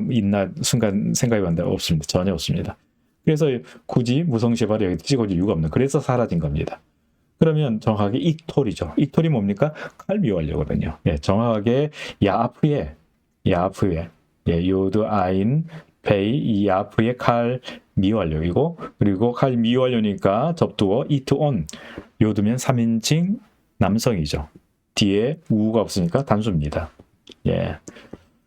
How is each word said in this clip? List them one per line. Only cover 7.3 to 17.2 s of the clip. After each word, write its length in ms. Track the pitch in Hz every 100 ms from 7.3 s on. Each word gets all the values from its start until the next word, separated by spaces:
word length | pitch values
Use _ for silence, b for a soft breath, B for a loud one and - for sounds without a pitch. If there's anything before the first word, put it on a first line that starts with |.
| -
그러면 400 | 160 156 143 110
정확하게 400 | 113 104 101 131
익톨이죠. 720 | 170 156 - - 110 80 80 -
익톨이 320 | 147 - 160
뭡니까? 440 | 127 101 101 151 B B B
칼 220 | - 208
미완료거든요. 800 | 131 87 78 78 73 71 82 - -
예, 100 | 76
정확하게 720 | - 98 117 110 113 127 151 B B -
야프에, 720 | 98 104 120 - 151 143 78 - _ _ _ _ -
야프에, 600 | 87 95 - 101 82 85 _ _ _ -
예, 200 | 85 92
요드 340 | 95 95 107 107
아인 600 | 104 92 95 107 151 160 160 B _
페이 340 | - 101 104 147
이 300 | 139 101 101
야프의 500 | 92 101 - 113
칼 420 | 123